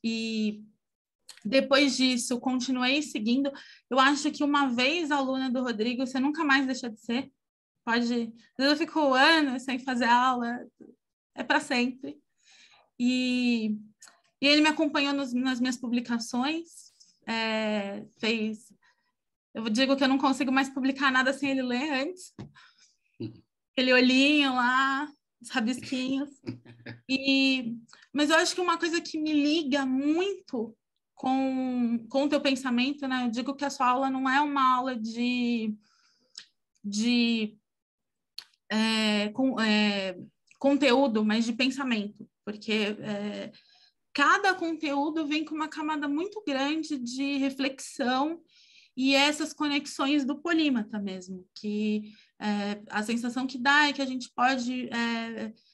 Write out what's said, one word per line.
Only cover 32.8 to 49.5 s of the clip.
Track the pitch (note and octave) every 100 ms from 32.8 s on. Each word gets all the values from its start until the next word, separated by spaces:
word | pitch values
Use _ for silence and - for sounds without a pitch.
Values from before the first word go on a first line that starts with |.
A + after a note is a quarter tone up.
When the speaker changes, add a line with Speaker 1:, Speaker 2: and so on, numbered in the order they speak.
| B3+ D4 C4+
Speaker 1:
né? | B3+ B3
Eu |
digo | A3 C4 C#4
que | C#4+
a |
sua | C#4 B3+
aula | B3+ C4+
não | C4 C4
é | C4+
uma | D4 C#4 C4 B3+
aula | C4 B3
de, | A3 A3+ A#3+ B3 A#3+ A#3 A3 G#3+ _ _ _ _ _ - - _ _ _
de, | G3+ G3+ A#3 A#3+ A#3 A3+ G#3+ - _ _ _ _ _ _ _ - - _ _
é, | G#3+ A3 A3 A3 G#3 G#3
com, | G#3+ C4 G#3
é, | A3 G#3+ G#3 G3+ F#3+ F3+ - _ _ _
conteúdo, | C4+ C#4 C4 B3 C#4 G#3+ G#3+
mas | A3 A3+
de |
pensamento, | A#3 C4 C4+ C4+ A3 G#3 - - _ -
porque, | G#3 - G#3+ G3+ G#3
é, | G#3+ G3+ G#3 G3+ G3 - _ _ _ _ _
cada | - C#4+ F#4+ G4+
conteúdo | F#4 E4 D#4 D#4 C#4+ D4 D#4 D4
vem | D4+
com | D#4 D#4
uma | D4+
camada | D#4 D4+ D#4 D4
muito | C#4+ G4 G#4+ F4+
grande | C4 C#4 D#4+ D#4 D4
de | A#3+ B3+ C#4 C#4+
reflexão | C4+ C4+ C4+ C4+ - - B3 C4 D4 E4 _ _ _ _ _ -
e | C4
essas | C#4 C#4+ D4 D#4